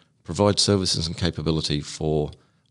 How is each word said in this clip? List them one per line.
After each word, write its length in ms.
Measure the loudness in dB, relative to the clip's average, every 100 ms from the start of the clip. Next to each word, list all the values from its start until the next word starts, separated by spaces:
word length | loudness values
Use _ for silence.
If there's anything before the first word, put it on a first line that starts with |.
| _ _
provide 340 | -8 2 4 4
services 480 | 4 2 2 -2 -2
and 100 | -2
capability 640 | -2 -2 -2 0 0 -2
for 520 | -4 -6 -2 0 -2 -8 _ _ _